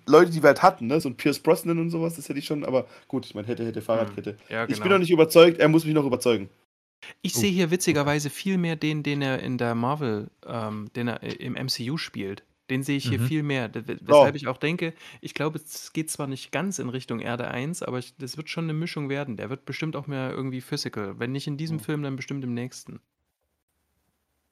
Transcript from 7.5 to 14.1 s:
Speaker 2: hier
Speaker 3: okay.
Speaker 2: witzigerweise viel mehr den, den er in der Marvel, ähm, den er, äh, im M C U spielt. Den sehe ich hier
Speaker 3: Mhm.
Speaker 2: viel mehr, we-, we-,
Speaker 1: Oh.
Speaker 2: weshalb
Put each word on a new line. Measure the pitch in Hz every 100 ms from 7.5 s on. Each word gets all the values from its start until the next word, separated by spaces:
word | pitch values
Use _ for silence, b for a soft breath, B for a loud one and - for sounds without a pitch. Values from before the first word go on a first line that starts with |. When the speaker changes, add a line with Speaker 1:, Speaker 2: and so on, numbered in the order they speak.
Speaker 2:
hier | 185 165
Speaker 3:
okay. |
Speaker 2:
witzigerweise | 180 180 147 143 147 147
viel | - 190 190
mehr | 170 160
den, | 156 151
den | 147 143
er | 139 131
in | 123 123
der | 120
Marvel, | 117 120 151 131 104 104 _ -
ähm, | 120 107 107 104 123
den | 120
er, | 113
äh, | -
im | 113 127 123
M | 131
C | - 120
U | 160
spielt. | - 113 98 101 _ _ -
Den | 131
sehe | 135 139
ich | 120
hier | 127
Speaker 3:
Mhm. | 123
Speaker 2:
viel | 156
mehr, | 147 135 113 117
we-, | 113
we-, | -
Speaker 1:
Oh. |
Speaker 2:
weshalb | 98